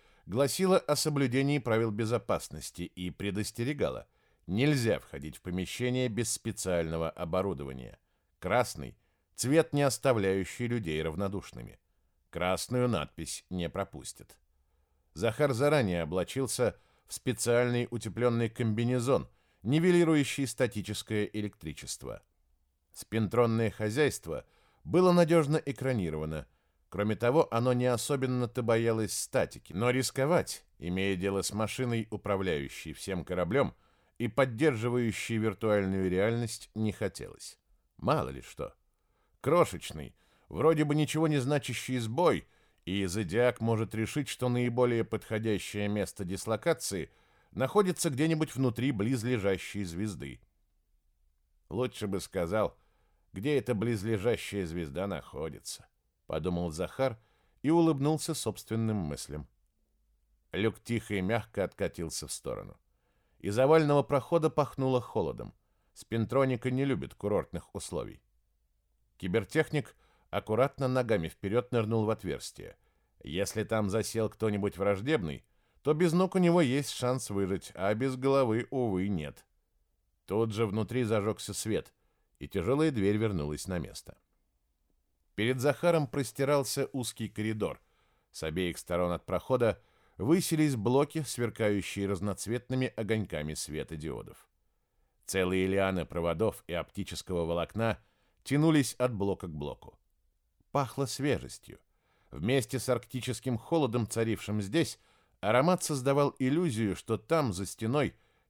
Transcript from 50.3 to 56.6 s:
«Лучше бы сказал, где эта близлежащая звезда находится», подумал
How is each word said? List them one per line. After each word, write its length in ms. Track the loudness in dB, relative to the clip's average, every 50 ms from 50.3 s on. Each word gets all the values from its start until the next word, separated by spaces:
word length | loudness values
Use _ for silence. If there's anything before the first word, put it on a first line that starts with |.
| -12 -16 _ _ _ _ _ _ _ _ _ _ _ _ _ _ _ _ _ _ _ _ _ _ _ _ _ _
«Лучше 380 | -4 -4 -4 -4 -4 -6 -6 -4
бы 120 | -4 -4
сказал, 580 | -6 -6 -4 -4 -2 0 0 0 0 0 -2 _ _ _ _ _ _ _ _ _ _ _
где 260 | -12 -6 -2 0 0 0
эта 180 | 0 0 -2
близлежащая 880 | -2 0 -2 -2 -2 -2 -2 -2 0 2 0 0 0 -2 -6 -4 -4 -4
звезда 420 | -4 -4 -4 -6 -4 -4 -4 -4 -4
находится», 800 | -4 -6 -8 -10 -10 -8 -8 -8 -8 -12 -14 -14 -14 -14 -16 _ _ _ _ _ _ _ _
подумал 460 | -6 -6 -4 -2 -2 -2 -2